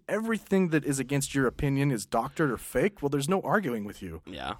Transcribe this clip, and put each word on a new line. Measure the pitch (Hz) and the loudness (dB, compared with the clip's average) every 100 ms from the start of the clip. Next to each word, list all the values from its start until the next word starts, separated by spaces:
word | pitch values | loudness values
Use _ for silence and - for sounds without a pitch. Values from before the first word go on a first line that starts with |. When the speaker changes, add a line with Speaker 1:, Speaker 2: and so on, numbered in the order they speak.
| - | -4
Speaker 1:
everything | 196 226 220 - 190 180 | -4 -2 -4 2 2 4
that | 156 143 | 2 0
is | 135 | -2
against | 131 143 - 139 | -2 -2 0 2
your | 123 | 2
opinion | - 143 139 143 | 2 0 2 2
is | 117 - | 0 0
doctored | 113 135 - 147 | 0 0 0 0
or | 104 | 0
fake, | - 127 196 - | -2 0 0 0
well, | 143 | -2
there's | 143 139 | 0 0
no | 190 | 0
arguing | 123 202 165 113 101 | 2 0 0 -4 -6
with | - | -10
you. | 92 80 78 | -10 -12 -12
Speaker 2:
Yeah. | 80 67 | -10 -8